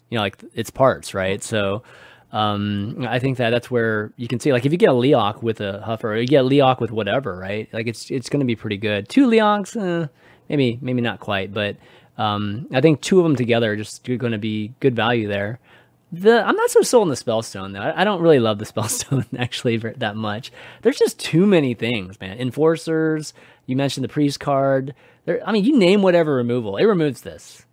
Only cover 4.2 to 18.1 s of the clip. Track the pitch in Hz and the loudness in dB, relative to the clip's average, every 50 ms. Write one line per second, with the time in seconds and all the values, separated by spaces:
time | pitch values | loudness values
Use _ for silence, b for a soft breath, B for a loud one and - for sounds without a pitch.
4.2 | 120 - 127 113 - 147 127 117 120 143 165 180 226 170 131 120 123 143 147 117 | -8 -6 -4 -2 0 2 2 2 2 0 2 4 4 4 4 4 4 4 4 4
5.2 | 101 104 107 - 113 113 107 - 104 98 101 101 101 113 113 - - 107 107 113 | 2 0 -2 -4 -4 -4 -4 -4 -4 -6 -6 -8 -6 -8 -6 -6 -4 -4 -2 -2
6.2 | 123 123 151 139 127 131 139 143 135 131 127 - 120 107 107 110 104 98 113 139 | 0 4 4 4 4 4 4 4 4 4 4 2 -2 -4 -2 -2 -2 -2 -2 -2
7.2 | 139 104 90 92 92 98 104 110 - - - 113 113 120 110 - - - 135 131 | -2 -4 -8 -8 -8 -6 -6 -6 -8 -8 -8 -6 -6 -6 -8 -8 -8 -6 -6 -6
8.2 | - - - 143 135 120 110 - - 110 101 98 107 104 104 101 104 - - 262 | -6 -4 -4 -2 -2 -2 -2 -4 -4 -6 -6 -4 -4 -2 -2 -4 -4 0 2 2
9.2 | 285 240 226 220 214 208 208 208 185 - - 226 190 175 170 170 160 - b b | 4 4 4 4 4 2 0 0 -4 -6 -8 -6 -4 -2 -2 -2 -4 -6 b b
10.2 | b b b b b - 156 143 131 120 113 123 139 127 127 123 120 113 92 - | b b b b b -4 0 0 0 0 -2 -4 -4 -4 -2 -2 -2 -2 -4 -6
11.2 | - - 101 98 98 101 101 107 104 101 - - b b b b b b b - | -6 -4 -4 -4 -4 -4 -4 -4 -4 -4 -6 -8 b b b b b b b -4
12.2 | 110 104 104 104 104 101 101 123 170 - 131 135 147 160 143 - - - 190 185 | -2 -2 -2 -2 -4 -4 -6 -8 -6 -2 2 4 6 4 4 4 2 2 4 4
13.2 | 170 160 139 120 123 113 117 117 117 107 104 107 104 - - - - 123 123 113 | 4 4 2 2 2 2 2 2 2 2 0 -2 -6 -10 -14 -12 -8 -6 -4 -4
14.2 | 127 117 113 104 113 110 107 107 107 113 127 - 143 135 117 113 107 120 123 117 | -4 -4 -4 -4 -4 -4 -4 -4 -6 -8 -4 0 0 2 2 2 0 0 0 0
15.2 | 107 101 101 98 101 107 123 - b b b b b b b b _ - 165 175 | 0 -2 -2 -2 -4 -4 -8 -10 b b b b b b b b _ -16 -6 2
16.2 | 190 220 233 226 180 208 349 427 466 480 - 453 - - 262 226 202 156 123 - | 4 4 4 4 4 0 0 0 0 2 4 4 4 4 4 2 4 2 -2 -4
17.2 | - 123 110 110 110 - - 98 95 98 98 98 110 156 151 165 190 214 | -2 -2 -2 -2 -2 -6 -10 -12 -10 -10 -8 -6 -6 -4 -2 0 0 0